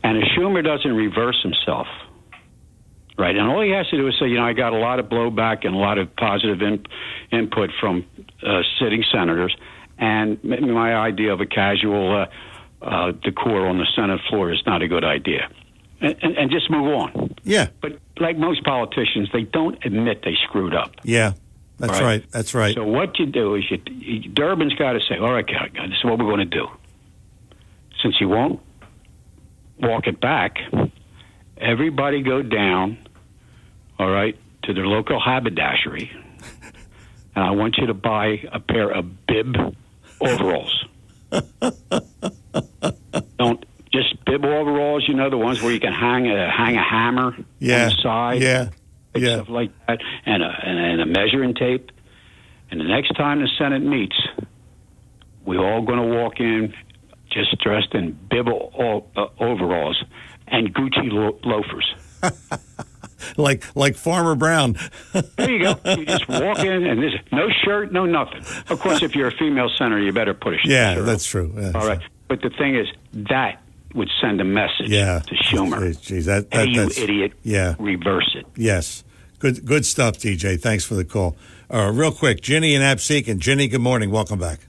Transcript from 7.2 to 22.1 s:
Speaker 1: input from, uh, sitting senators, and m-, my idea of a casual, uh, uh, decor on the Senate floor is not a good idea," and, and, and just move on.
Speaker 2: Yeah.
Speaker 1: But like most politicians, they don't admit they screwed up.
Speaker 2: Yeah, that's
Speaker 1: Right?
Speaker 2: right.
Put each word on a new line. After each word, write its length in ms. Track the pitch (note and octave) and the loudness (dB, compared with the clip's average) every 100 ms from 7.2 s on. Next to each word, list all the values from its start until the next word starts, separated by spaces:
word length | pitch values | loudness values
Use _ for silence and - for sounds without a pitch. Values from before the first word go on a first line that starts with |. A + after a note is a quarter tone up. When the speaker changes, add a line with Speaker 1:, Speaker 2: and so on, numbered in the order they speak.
| - | -4
Speaker 1:
input 380 | A#2 G#2+ - F#2+ - | -2 0 0 -2 0
from, 240 | G#2+ F2+ F2 - - - - | 0 -2 -4 -16 -20 -10 -2
uh, 160 | G2 E2+ - | 0 0 0
sitting 240 | A#2+ A2 G#2+ | 0 2 0
senators, 440 | A#2+ F2 E2 F2+ - - - - - | 2 2 2 0 -4 -10 -20 -20 -4
and 400 | A2+ G#2+ G#2+ G#2 | 0 2 0 -2
m-, 280 | A2 A#2+ C3+ | -2 -2 0
my 220 | A#2 A#2 A#2 | 2 2 2
idea 360 | A2 G2 G#2+ | 0 0 0
of 80 | F#2+ | 0
a 60 | G2 | -2
casual, 680 | - G2 G2 G#2+ G2+ F#2 G2+ F#2+ - - - - - | 0 2 2 2 2 2 2 0 -6 -20 -20 -20 -12
uh, 40 | - | -4
uh, 260 | F2+ F2+ | -2 -2
decor 540 | E2+ - - B2 G#2 F#2 | -2 -4 -2 0 2 2
on 100 | F#2 | 2
the 80 | E2+ - | 0 0
Senate 240 | G#2 F#2+ - | 0 0 0
floor 220 | G#2+ F2 | 0 0
is 100 | E2+ - | 0 0
not 160 | F2+ | 0
a 60 | E2 | 2
good 160 | E2+ D#2+ | 0 2
idea," 420 | D2 - C#2+ - - - - - - | 0 -2 -4 -4 -12 -20 -20 -20 -4
and, 140 | D3 D#3+ | -2 0
and, 160 | E3 - | -2 0
and 140 | C#3 | 0
just 180 | D#3 - | 0 0
move 180 | D#3 C#3+ | 0 2
on. 400 | C#3 E2+ - - - | 0 -2 -4 -6 -6
Speaker 2:
Yeah. 240 | - G3+ D3+ - | 0 2 0 -4
Speaker 1:
But 180 | D3+ - - - | -10 -10 -18 -4
like 180 | E3+ E3 | -2 0
most 260 | D#3+ D#3 - | 0 0 0
politicians, 640 | C3 A2+ - A#2 A#2 G2+ | 0 -2 -2 -2 0 -2
they 120 | A#2+ | -2
don't 400 | A2 D#3+ D#3+ - - | -2 -2 -2 -2 -4
admit 360 | G#2 A#2 G2+ | 0 0 -2
they 120 | - E2+ | -4 -2
screwed 300 | - G2+ F#2 F2 | -2 -2 0 -2
up. 200 | - - | -4 -8
Speaker 2:
Yeah, 300 | - A#2 A2 G2 - - - - | 0 2 2 -2 -12 -20 -20 -8
that's 160 | A#2 | -2
Speaker 1:
Right? 80 | A#2 | 2
Speaker 2:
right. 280 | B2 | 2